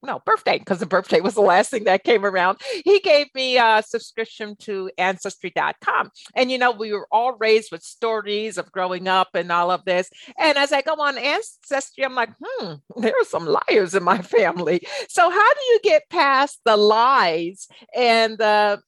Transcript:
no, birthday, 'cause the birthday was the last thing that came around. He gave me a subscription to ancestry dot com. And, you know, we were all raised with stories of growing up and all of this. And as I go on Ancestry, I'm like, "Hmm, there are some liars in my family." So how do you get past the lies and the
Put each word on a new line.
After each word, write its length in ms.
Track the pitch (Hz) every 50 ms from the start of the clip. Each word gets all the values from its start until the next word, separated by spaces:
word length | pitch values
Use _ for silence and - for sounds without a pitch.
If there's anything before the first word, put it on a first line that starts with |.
| -
no, 180 | 277 226 - _
birthday, 340 | - 480 - - - - -
'cause 200 | - - 202 175
the 80 | 202
birthday 340 | 160 - 175 190 - - 165
was 140 | 170 202 208
the 60 | 190
last 300 | 208 196 175 185 214 -
thing 140 | - 240 202
that 200 | 220 185 190 _
came 200 | - 240 214 196
around. 360 | 202 190 185 175 180 196 - - 554 508 381 294
He 160 | 339 392 403
gave 260 | 392 392 311 294 294 269 _
me 240 | 262 262 262 254 247
a 240 | 233 226 220 214 220
subscription 680 | - - 226 220 - _ - 226 220 - - 220 208 208 202
to 300 | - - 208 196 190 185 - -
ancestry 520 | 180 185 196 180 - 196 - _ - 185 _
dot 220 | - 151 147 147 _ -
com. 280 | - - - - 214 _ - - - _
And, 160 | - 262 254
you 80 | 262 254
know, 120 | 254 247
we 220 | 240 202 214 220 208
were 160 | 202 - -
all 220 | - 214 233 254 254
raised 400 | 214 220 220 220 220 220 - -
with 100 | 165 -
stories 760 | - - _ - 226 226 220 208 202 208 208 214 220 196 180
of 120 | 165 _
growing 380 | _ 190 185 185 185 180 185 185
up 260 | 185 190 185 _ _
and 160 | 175 170 175
all 200 | 175 175 175 175
of 140 | 185 175 -
this. 240 | - 180 180 185 - _ - - - 254 -
And 200 | - 320 294 277
as 140 | 277 285 302
I 100 | 277 269
go 120 | 311 320
on 240 | 302 294 285 277 240
Ancestry, 880 | 233 277 294 370 440 - - _ _ - 285 269 269 - _ - 269
I'm 100 | 269 254
like, 160 | 254 233 226 - _
"Hmm, 340 | 285 403 523 508 269 185 156 143 _ _ -
there 180 | - 226 - - 523
are 40 | 453
some 220 | - - 165 170
liars 480 | 160 147 - - - - 220 190 175 151
in 100 | 196 180
my 140 | 175 190 208
family." 680 | 180 - - - 214 170 165 180 175 156 - 349 - - 587 571 466 -
So 200 | - - 349 339
how 240 | 359 381 415 466 587
do 60 | 587 554 508
you 100 | 480 427 -
get 260 | 392 330 302 - _
past 500 | - 349 311 277 269 262 277 285 - - _
the 120 | 240 220
lies 920 | 208 208 208 214 220 233 254 277 262 226 180 165 165 170 170 196 - - - - - - _ -
and 440 | - 247 240 226 226 226 220 220 214
the 440 | 226 214 214 208 208 208 202 208 _